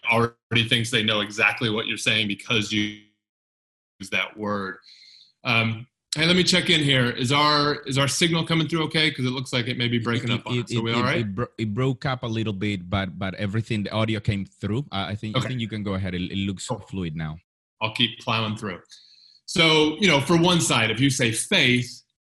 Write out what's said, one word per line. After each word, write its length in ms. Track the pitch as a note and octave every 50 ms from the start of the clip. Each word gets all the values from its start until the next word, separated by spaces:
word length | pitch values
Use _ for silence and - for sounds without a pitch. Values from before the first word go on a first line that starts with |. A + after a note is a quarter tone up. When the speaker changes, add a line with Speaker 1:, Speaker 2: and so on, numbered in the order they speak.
| - -
Speaker 1:
already 560 | A2+ A2+ A#2 A#2 - _ _ _ A2+ A#2 A2+ A#2
thinks 220 | B2+ A#2 A2+ A2+
they 120 | - A2+
know 180 | G#2+ A2 A2 G#2
exactly 480 | G2+ G#2 G2+ A2 G#2 G#2 G#2+ - B2 A2+
what 180 | G#2+ A2 -
you're 100 | A2 A2
saying 320 | G#2 - B2 A2 G#2+ A2 G2+
because 440 | G2+ - - - A#2+ A2 G#2 G2+
you 280 | G#2+ G#2 G#2 G#2 G#2 G#2 - _ _ _ _ _ _ _ _ _ _ _ _ _ _ _ _ _ _ -
use 100 | G2 -
that 240 | G#2 F#2 G2 - - G#2+
word. 380 | G#2+ G2+ G#2 G2+ G2 F#2 F#2 - _ - - - - - - - - _ _ _
Um, 440 | - B2+ A#2 A2+ A2+ A2+ A2 A2 B2+ - _ _ _ _ -
hey, 100 | D3+ D#3+
let 120 | E3 F3+
me 80 | F#3 F3
check 260 | F3 F3+ F3+ - -
in 100 | E3+ D#3
here. 300 | D3 C#3 C3+ C3 B2 A#2+
Is 220 | A#2+ - C3 A#2+
our, 500 | C#3+ C#3+ D3 D3 D3+ D3 D3 D3 C#3+ -
is 160 | - - C3 C#3
our 100 | C#3 C3
signal 380 | - - F3 E3+ E3 E3 D#3
coming 220 | - E3 D#3+ D#3 C3+
through 160 | E3 E3 D#3
okay? 260 | - - D#3+ D#3 D#3
'Cause 160 | C3+ - B2+
it 40 | B2+
looks 220 | B2 C#3 C3 -
like 140 | - B2 A2
it 100 | C3 B2
may 120 | B2 A#2+ A#2
be 100 | A#2+ A#2
breaking 320 | A#2 A#2+ A#2 A2+ A#2 A#2
Speaker 2:
It, 40 | G#2+
Speaker 1:
up 120 | A#2 -
on 100 | A2+ B2
Speaker 2:
it, 80 | B2 A#2
Speaker 1:
us. 120 | - A#2
Are 60 | A#2
we 100 | A2+ A#2
Speaker 2:
it, 40 | A#2
Speaker 1:
all 60 | A#2+
right? 140 | B2 B2+ D#3
Speaker 2:
it, 40 | - A2+
it 80 | G#2 F#2+
bro-, 140 | G#2+ B2 - _ -
it 160 | A2+ A2 G2+
broke 320 | A#2 C3 C3+ C3 - -
up 160 | C#3+ C3 B2
a 60 | - A#2
little 240 | A2 A2 A2 A2
bit, 360 | G2+ F#2+ G#2 G#2 G2+ F#2 F2 F2+
but, 300 | G2+ G2 G2 F#2 D#2 F2+
but 160 | G2 F#2+ F2+
everything, 480 | - G#2 G2+ G2 A2+ G#2+ - A#2 G#2+
the 80 | G2 -
audio 300 | - A2 A2 A2 A2 G#2
came 260 | - - G#2 G2 F#2+
through. 400 | - _ _ - G2 G#2 B2+ D3 -
Uh, 140 | - G2 F#2+ -
I 80 | G#2
think, 200 | G#2+ - G#2+ G#2+
I 40 | A#2+
Speaker 1:
Okay. 80 | A#2+ -
Speaker 2:
think 120 | C3 B2
you 80 | A2+ G2+
can 140 | G#2+ G#2+
go 120 | G2+ G#2 F#2+
ahead. 200 | F#2+ F#2+ F#2 F2+
It, 160 | F2+ F2+ -
it 80 | - G2
looks 300 | G2 G2+ F#2+ F2 - -
Speaker 1:
Cool. 100 | B2 G2+
Speaker 2:
fluid 380 | - - - G2 F2+ E2 D#2
now. 220 | E2 D#2+ D#2 D#2 E2 - _ _ _ _ _ _ _
Speaker 1:
I'll 120 | A2+ A2 -
keep 240 | - A#2+ A2+ - -
plowing 360 | - B2 A2+ A2+ A2 G#2+ G#2
through. 240 | G#2 A2 G2+ F2 E2+ - _ - - - _ _ _ _ _ _ _ _
So, 520 | - - F#3 E3 D#3+ D#3 D#3 D#3 D3+ D3+ D#3
you 80 | G#3 F3+
know, 120 | D3+ C#3
for 160 | C3+ - F3
one 240 | E3 E3+ F3+ F3+ E3+
side, 300 | E3 - C#3 A#2+ A2 A2
if 80 | A2+ A2+
you 120 | C3+ C#3+
say 200 | C3+ - B2+ A2+
faith, 720 | A2 - - - - F3+ C#3 B2 B2 B2 B2 - - - - _ _ _